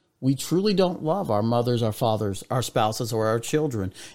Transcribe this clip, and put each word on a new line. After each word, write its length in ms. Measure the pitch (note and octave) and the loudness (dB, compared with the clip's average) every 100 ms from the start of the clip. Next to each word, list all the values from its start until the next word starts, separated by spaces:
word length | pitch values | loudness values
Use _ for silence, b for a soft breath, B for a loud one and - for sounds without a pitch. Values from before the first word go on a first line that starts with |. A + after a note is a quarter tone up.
| _ _ | _ _
We 140 | C3 | -2
truly 400 | C3+ - E3+ G#3 | -2 0 0 2
don't 300 | F#3+ F3+ F3+ | 2 2 0
love 260 | D#3 F#3+ F3 | -2 -2 0
our 140 | G#2 | 0
mothers, 400 | A2+ A#2+ A#2+ A#2+ | 2 2 2 0
our 100 | A2+ | 0
fathers, 500 | - A#2+ G#2+ G#2+ F#2+ - | 0 0 2 0 -4 -4
our 140 | B2+ | -2
spouses, 500 | - B2+ G#2+ - A#2 | 0 0 0 0 -2
or 140 | A2+ A2 | 0 2
our 120 | A2+ | 0
children 540 | - D3+ D3+ A2+ F#2 B B | 0 -2 0 -2 -4 B B